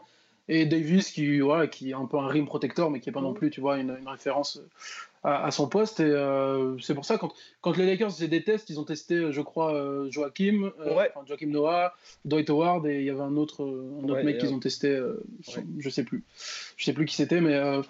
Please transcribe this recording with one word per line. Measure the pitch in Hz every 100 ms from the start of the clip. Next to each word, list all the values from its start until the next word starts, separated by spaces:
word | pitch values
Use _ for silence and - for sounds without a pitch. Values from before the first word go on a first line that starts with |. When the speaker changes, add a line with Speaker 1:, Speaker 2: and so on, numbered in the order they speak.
| - _ _ _ -
Speaker 1:
Et | 160 156
Davis, | 160 156 185 190
qui, | - 147 143
voilà, | 139 160 151
qui | - 131
est |
un | 131 127
peu | 147
un | 135
rim | 151 143
protector, | 147 135 - 170
mais | 139
qui | -
est |
pas | 127
non | 135
Speaker 2:
Ouais. | 127
Speaker 1:
plus, | 151
tu | 147
vois, | 135 139
une, | 131 131
une | 135
référence | 131 147 135 143 147 - - - - - _
à, | - 143 151
à |
son | 139 143
poste. | 196 214 -
Et, |
euh, | 156 147 139 139 135 135 131 131
c'est | - 143
pour | -
ça, | 220
quand, | 175 - - _
quand | 180 160
les | 185
Lakers | 190 214
faisaient | 156 165
des | 165
tests, | 160 214 -
ils | 151
ont |
testé, | 151 156 - 170 165
je | 139
crois, | 147 - 160 151
euh, | 139 139 139
Joakim, | 147 143 - 196 208 196 175
euh, | 151 160
Speaker 2:
Ouais. | 196 -
Speaker 1:
enfin, | 139
Joakim | 147 151
Noah, | 147 151 175 175 - - - 151
Dwight | 156 151
Howard, | 147 170 180 156
et | 143
il | 139
y |
avait | 135
un | 139 147
autre, | 151 -
euh, | 139 131 131 143
un | 139
autre | 135
Speaker 2:
Ouais, |
Speaker 1:
mec | 147 120
Speaker 2:
et |
Speaker 1:
qu'ils | 135
Speaker 2:
un | 135
Speaker 1:
ont |
testé, | 131 - 143
euh, | 135 123 - - -
son, | - 120
Speaker 2:
Ouais. | 113 160
Speaker 1:
je | 135
sais | 139
plus. | 123 - - - - - - -
Je | -
sais |
plus | 131 156
qui | -
c'était, | 143 170
mais, | 165 143
euh, | 143 139 135